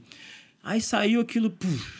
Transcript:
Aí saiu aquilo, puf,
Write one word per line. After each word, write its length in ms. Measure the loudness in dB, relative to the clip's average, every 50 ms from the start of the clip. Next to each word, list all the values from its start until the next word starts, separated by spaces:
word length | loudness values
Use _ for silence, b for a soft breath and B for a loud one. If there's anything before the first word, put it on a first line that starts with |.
| B B B B B B B B B B B B -8
Aí 160 | -4 -2 -2
saiu 440 | 0 0 0 2 4 4 4 4 2
aquilo, 260 | 2 2 2 2 0
puf, 320 | 0 -2 -2 -2 -2 -2 -4 B B B